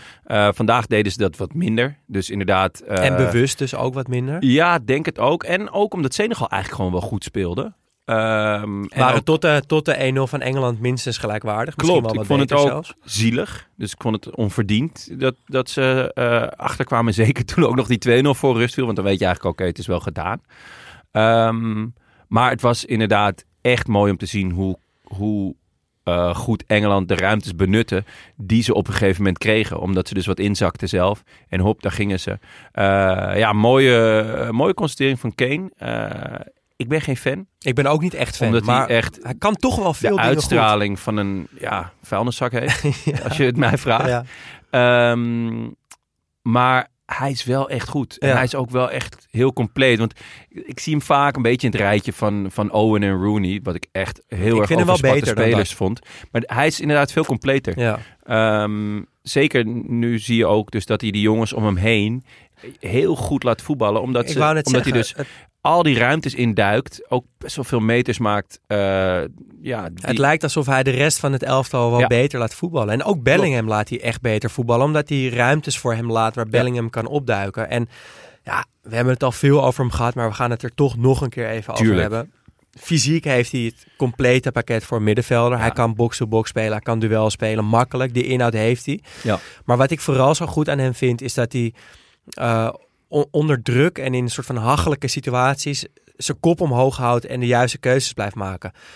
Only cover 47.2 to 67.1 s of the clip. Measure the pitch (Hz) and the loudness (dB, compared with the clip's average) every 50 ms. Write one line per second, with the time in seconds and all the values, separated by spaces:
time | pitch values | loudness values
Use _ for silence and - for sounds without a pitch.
47.2 | 135 139 135 120 - 123 127 135 135 - 139 117 - - - 143 123 - - - | -4 -4 -4 -4 -4 -2 -2 -2 -2 -4 -4 -6 -6 -6 -4 -6 -6 -6 -6 -2
48.2 | 143 135 127 123 131 120 - 135 127 117 123 127 127 - - 131 - - - - | 0 2 2 2 2 0 -2 -4 -4 -2 -2 0 0 -2 -2 -6 -8 -10 -14 -20
49.2 | _ _ - 113 127 135 127 - 117 - - 131 135 131 117 104 113 117 - - | _ _ 0 2 2 2 2 0 -2 -2 0 2 4 4 4 4 2 0 -4 -8
50.2 | - - - - - _ - - - - 123 - - 160 151 147 - - 151 139 | -20 -20 -20 -20 -20 _ -20 -18 -16 -14 -14 -10 -6 -2 -2 -2 0 2 2 4
51.2 | 143 143 139 139 117 117 127 127 - 117 - - 101 101 107 104 - - - - | 4 2 0 0 0 0 0 2 0 0 0 2 2 2 2 2 0 -2 -6 -4
52.2 | 110 104 104 104 98 95 - - 104 104 - 104 110 110 107 101 101 98 95 90 | -2 -2 -2 -2 -4 -4 -4 -4 -2 0 2 2 4 4 4 4 2 2 0 0
53.2 | 95 104 107 107 95 90 101 101 - 95 85 82 - - - 95 95 - - - | 0 0 0 0 0 0 -2 -4 -4 -6 -8 -8 -8 -8 -6 -6 -6 -6 -8 -12
54.2 | _ - - 90 92 110 117 110 104 - 165 175 175 175 180 156 135 131 131 143 | _ -10 -6 -2 0 2 2 2 2 2 2 2 4 4 4 4 4 4 4 4
55.2 | 110 120 107 110 110 113 117 104 98 - - - 95 95 117 - - - - - | 2 0 0 2 2 2 2 2 0 -2 -4 -4 -2 -2 -4 -4 -10 -16 -20 -20
56.2 | - - - 117 117 - 107 127 147 165 - - - 147 147 147 139 - - 165 | -12 -6 -6 -4 -4 -2 0 0 0 0 0 -2 0 0 2 2 2 0 0 -2
57.2 | 156 - 135 - - 135 135 139 - - 85 - 120 113 107 113 113 - - _ | -2 0 -2 -2 0 0 0 0 0 -4 -4 -2 0 0 -2 -2 -6 -14 -20 _
58.2 | _ - 120 110 110 110 107 107 104 104 104 104 104 104 104 104 - - _ _ | _ -2 0 2 2 2 2 0 0 -2 -4 -4 -4 -6 -6 -8 -10 -12 _ _
59.2 | - - - 139 - 151 - 127 113 110 120 117 - - 123 117 117 120 120 110 | -10 -4 0 2 2 2 2 0 0 0 -2 -6 -6 -4 -2 0 0 0 0 -2
60.2 | 107 - 117 113 110 - 104 110 104 - - 107 - - 110 104 120 107 98 104 | -2 0 2 2 4 4 4 2 0 -2 -4 -6 -2 -2 -2 -2 -2 -2 0 2
61.2 | 104 107 110 113 113 104 - 113 107 107 95 90 101 113 113 107 101 110 117 131 | 2 2 2 2 0 -2 -2 0 0 0 0 2 2 2 2 4 2 0 -2 -4
62.2 | - _ - - _ _ _ _ - 123 139 _ - 87 101 127 151 - 160 - | -8 _ -20 -20 _ _ _ _ -20 -20 -16 _ -8 -4 0 0 2 2 0 -2
63.2 | - - 147 131 - 123 113 - - - 151 123 113 101 104 113 - 127 127 120 | -2 -4 -4 -2 0 0 -2 -2 -2 -4 -2 0 0 0 0 0 -2 -2 -2 -2
64.2 | 120 - - - 151 151 156 156 143 131 127 127 113 131 131 117 110 - - - | -2 -2 0 0 2 2 2 0 0 0 0 0 2 2 0 0 0 -2 -4 -10
65.2 | 139 - - - - _ _ _ - 143 165 175 165 151 131 113 120 127 151 - | -10 -12 -14 -20 -20 _ _ _ 0 2 4 4 4 4 4 4 4 2 2 0
66.2 | - 135 - - 123 117 104 113 104 98 107 120 - - - - - - | -2 -4 -2 0 0 0 2 2 2 2 2 0 -2 -4 -10 -20 -8 -4